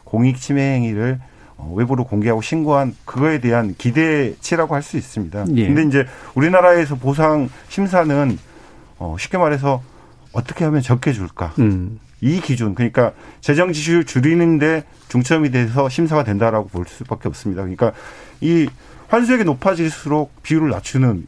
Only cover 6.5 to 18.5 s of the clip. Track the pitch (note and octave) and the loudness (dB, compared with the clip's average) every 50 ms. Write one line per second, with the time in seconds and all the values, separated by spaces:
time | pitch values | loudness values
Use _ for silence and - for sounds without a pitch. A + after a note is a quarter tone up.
6.5 | F3+ F#3 F3+ F3+ F3 E3+ E3 C#3 D3 C3 B2 C3 C#3 D3 D#3+ D#3 D3+ D3+ C3+ B2 | 4 6 6 6 6 4 4 0 -2 -4 -2 -2 0 2 2 2 2 2 0 -2
7.5 | - - - - - - G3 F#3+ F3+ F3+ E3 D#3 C#3+ C#3+ C#3+ C3 G#2 - - - | -6 -12 -20 -10 -4 -4 -2 0 2 2 2 4 2 2 2 0 -2 -4 -6 -14
8.5 | - - - - - - - - - - F#2+ E2+ D#2+ F2+ - - - F#3 F3 D#3 | -20 -20 -20 -20 -20 -20 -20 -20 -16 -12 -10 -8 -8 -8 -8 -4 -2 0 2 2
9.5 | D3 C#3 C3+ C#3 C3+ B2 B2+ - - - - - - - - - - A2+ A#2+ - | 0 0 0 0 0 -2 -4 -10 -20 -20 -20 -20 -20 -20 -20 -12 -8 -8 -8 -6
10.5 | - - E3+ D#3 D3+ D3 B2+ - B2+ B2 - D#3 C3 G#2 F#2+ E2+ - - F2+ E2+ | -4 -2 -2 0 2 0 2 2 0 0 0 -2 -2 -2 -4 -8 -8 -8 -8 -6
11.5 | E2 - B2+ G#2+ G2 F#2 F2+ F#2 A2 A2 - - - - - B2 D#3 F#3 - - | -2 0 2 2 2 0 -2 -6 -8 -12 -16 -20 -10 -4 -2 0 0 0 -2 -2
12.5 | C3+ A#2+ A#2 G#2+ F#2+ F2+ A#2+ A#2 - - B2 A2+ - - - - - - - - | -2 -2 -2 -4 -2 -2 -2 0 2 2 0 0 0 -6 -18 -20 -20 -10 -2 0
13.5 | D3 D3+ F3+ F#3 E3+ D3+ D3+ D#3+ E3+ E3+ E3 - - C3+ B2 D3+ E3 F3 E3+ E3 | 2 2 2 0 0 -4 -2 0 2 2 2 2 0 2 2 4 4 4 4 4
14.5 | E3 D3+ C#3 D#3 D#3+ D#3+ D3+ - - - - - - B2 B2 B2+ E3 D#3+ D#3 C#3 | 4 4 2 2 0 0 -4 -8 -18 -20 -12 -4 -2 -2 0 2 2 2 2 2
15.5 | B2 C3 B2 A2+ A2+ C#3 C#3 C3 C3 - E3+ D#3+ D#3+ D3+ C#3 A2 G#2 G2+ A#2 A2+ | 2 0 0 0 2 0 0 0 0 0 0 0 2 0 0 0 0 0 2 2
16.5 | G#2+ A2 G#2 F#2+ - F2+ F2 - - - - - - - - G2 D2+ - - G#2 | 2 0 -2 -4 -6 -8 -8 -8 -10 -14 -10 -10 -10 -6 -6 -8 -8 -6 -6 -6
17.5 | F#2+ F2 G2 F#2 F#2 - A#2+ A2+ - - - - - - - - - - - D#3 | -6 -6 -6 -6 -4 -2 -2 -2 -2 -4 -14 -20 -20 -20 -20 -20 -12 -4 -2 0